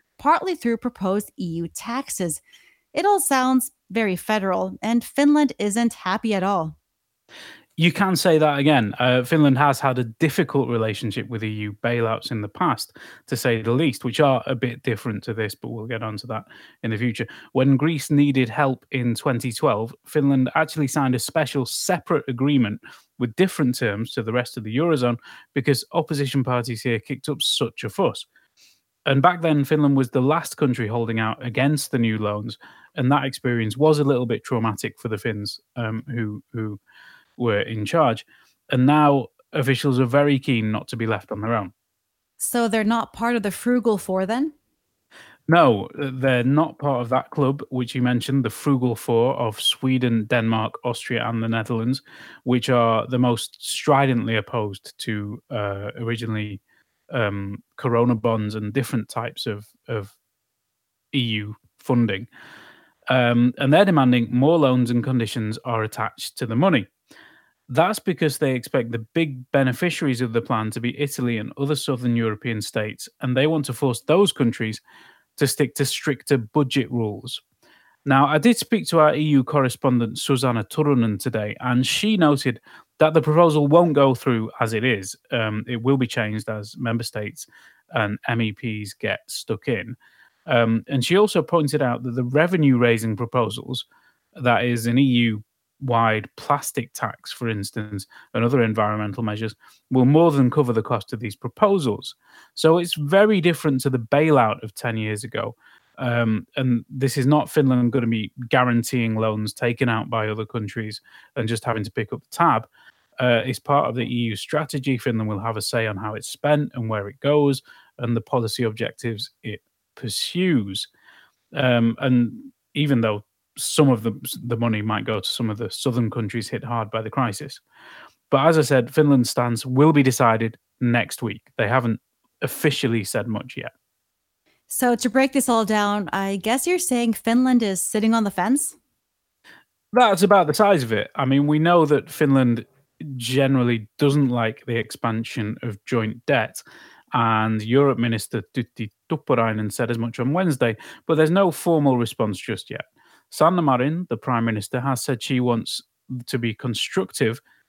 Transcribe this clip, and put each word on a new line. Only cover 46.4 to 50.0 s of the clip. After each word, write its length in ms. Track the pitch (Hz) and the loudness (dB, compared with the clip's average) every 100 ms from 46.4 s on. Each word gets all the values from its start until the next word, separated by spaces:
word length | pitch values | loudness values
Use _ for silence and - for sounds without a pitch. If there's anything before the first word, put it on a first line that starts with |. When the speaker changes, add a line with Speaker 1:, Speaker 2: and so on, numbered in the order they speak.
Speaker 2:
not 340 | 123 147 156 - | 4 2 2 -2
part 220 | 143 127 | -2 -2
of 80 | 117 | 0
that 220 | 127 - | -2 -2
club, 340 | - 135 139 - | 0 0 0 -4
which 260 | 127 120 131 | -6 -4 -2
you 60 | |
mentioned, 420 | 123 123 - 135 | 0 0 0 0
the 60 | 117 | 0
Frugal 480 | - 147 135 123 113 | -2 0 2 2 -2
Four 380 | - 117 120 135 | 0 2 2 0
of 260 | 117 104 | -4 -2
Sweden, 640 | - - 131 131 | -2 0 0 2